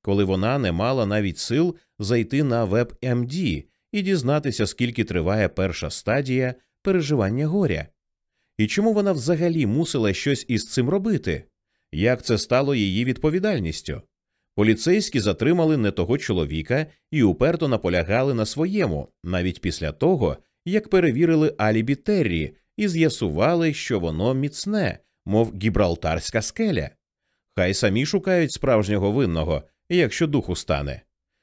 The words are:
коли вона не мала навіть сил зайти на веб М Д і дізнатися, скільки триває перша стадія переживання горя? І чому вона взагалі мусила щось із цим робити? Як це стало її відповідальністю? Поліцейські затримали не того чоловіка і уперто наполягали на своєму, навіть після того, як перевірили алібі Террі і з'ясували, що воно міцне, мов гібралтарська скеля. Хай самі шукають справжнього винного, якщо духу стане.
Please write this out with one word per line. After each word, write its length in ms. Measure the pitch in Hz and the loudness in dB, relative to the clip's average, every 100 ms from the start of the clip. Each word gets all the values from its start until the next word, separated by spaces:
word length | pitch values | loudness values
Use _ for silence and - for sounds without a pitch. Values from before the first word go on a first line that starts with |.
коли 220 | 101 98 | 0 2
вона 360 | 95 92 110 139 | 2 2 0 0
не 120 | 101 | 0
мала 340 | 85 117 135 101 | 0 0 0 0
навіть 320 | 107 98 - | 0 -2 -4
сил 380 | - 131 175 170 _ - | -2 0 0 -2 _ -8
зайти 440 | 104 120 110 139 | 0 0 0 0
на 220 | 143 117 104 | 0 0 2
веб 320 | 110 120 - | 0 0 -4
М 240 | 127 123 120 | -2 -2 -2
Д 360 | 165 147 71 - _ _ | -4 -2 -4 -8 _ _
і 100 | 208 | -4
дізнатися, 640 | 190 185 123 151 143 110 101 | 0 0 2 0 -2 -2 -2
скільки 360 | - 120 120 | -2 -4 -2
триває 460 | 104 87 82 107 92 | -2 -2 0 0 0
перша 400 | - 95 82 78 | 0 -4 -4 -8
стадія 640 | - - 131 131 127 127 127 _ _ | -6 -2 -2 0 -2 -2 -6 _ _
переживання 640 | 196 185 147 139 98 123 151 | 0 0 2 2 2 0 0
горя? 400 | 196 156 78 76 _ _ _ _ _ _ - | 0 0 -2 -6 _ _ _ _ _ _ -2
І 80 | 107 | 0
чому 260 | 202 220 | 2 2
вона 180 | 208 196 | 2 2
взагалі 540 | 156 123 160 170 160 107 | 0 0 0 2 2 0
мусила 480 | 127 170 135 107 | 0 0 0 0
щось 320 | - 143 135 - | 0 0 -2 -2
із 200 | 110 - | -2 -2
цим 220 | - 123 | -2 0
робити? 540 | 190 220 185 - 73 - _ _ _ - | 0 0 -2 -2 -6 -8 _ _ _ -10
Як 320 | 76 110 123 | 0 0 0
це 140 | - 107 | 0 -2
стало 380 | - 123 139 131 | 2 0 2 0
її 300 | 101 98 123 | 0 0 -2
відповідальністю? 960 | 123 156 180 214 156 85 - - 67 - _ _ _ _ - | 0 0 0 0 -2 -4 -6 -8 -10 -12 _ _ _ _ 0
Поліцейські 640 | 110 113 165 208 - 127 | 2 4 2 2 2 0
затримали 580 | 101 87 127 185 156 147 | 0 0 2 2 2 2
не 140 | 104 | 0
того 260 | 95 87 127 | 0 0 -2
чоловіка 680 | - 92 73 80 78 131 151 _ - | 0 -2 -2 -4 -2 -4 -4 _ -6
і 120 | 151 | 2
уперто 440 | 107 85 139 170 151 | 2 4 2 2 0
наполягали 640 | 110 90 87 82 113 139 | 0 0 0 2 0 0
на 120 | 120 107 | 0 -2
своєму, 640 | 143 180 202 131 73 - _ | -2 -2 0 -2 -2 -8 _
навіть 380 | 85 92 90 - | -4 -2 -2 -2
після 300 | 87 - 76 | -4 -4 -6
того, 460 | - 165 170 87 65 _ _ 175 | 0 0 2 0 -2 _ _ -2
як 240 | 208 214 | -2 2
перевірили 640 | 190 170 120 170 160 156 - | 2 4 2 2 4 2 2
алібі 380 | 107 110 117 139 | 0 2 0 -2
Террі 600 | - 202 117 82 73 - _ - | 0 0 0 0 -4 -8 _ -4
і 100 | 208 | -2
з'ясували, 880 | 165 156 - 95 76 135 170 165 | 2 0 2 -2 2 2 2 0
що 260 | 143 - 107 | -2 -2 -2
воно 340 | 82 80 113 | -2 -2 0
міцне, 640 | 131 143 - 196 214 127 - _ _ - | 0 -4 -6 -4 -2 -2 -4 _ _ -2
мов 280 | 107 113 98 | 0 0 0
гібралтарська 800 | 107 95 92 85 80 80 - 113 | 0 2 2 0 -2 -2 -2 -4
скеля. 480 | - - 220 117 69 _ _ _ _ _ _ - | -4 -4 -2 -2 -4 _ _ _ _ _ _ -2
Хай 180 | 92 | 0
самі 320 | 98 110 107 147 | 2 2 0 0
шукають 460 | 196 190 180 151 | -2 0 0 0
справжнього 600 | - 135 110 98 104 101 | -2 2 2 2 0 0
винного, 520 | 120 104 80 78 73 - _ - | 2 0 0 -2 -2 -6 _ -2
якщо 380 | 175 123 - 160 | 0 2 0 0
духу 280 | 143 - 90 | 0 -2 -4
стане. 460 | - 73 71 65 _ _ _ _ | -2 -2 -4 -8 _ _ _ _